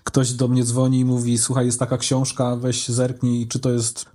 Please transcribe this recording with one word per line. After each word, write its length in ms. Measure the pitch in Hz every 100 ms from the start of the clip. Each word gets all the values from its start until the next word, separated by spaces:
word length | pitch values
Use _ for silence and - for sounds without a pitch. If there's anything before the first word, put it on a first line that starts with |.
ktoś 280 | - 139 123
do 160 | 123 127
mnie 160 | 127
dzwoni 340 | 117 123 131 127
i 40 |
mówi: 340 | 127 123 120 120
„Słuchaj, 280 | - 127 123
jest 120 | 117
taka 200 | 123 123
książka, 580 | - 131 131 - 123 120
weź 320 | 127 123 -
zerknij, 600 | 120 127 127 123 120 117
czy 100 | 127
to 100 | 131
jest, 360 | 120 113 - -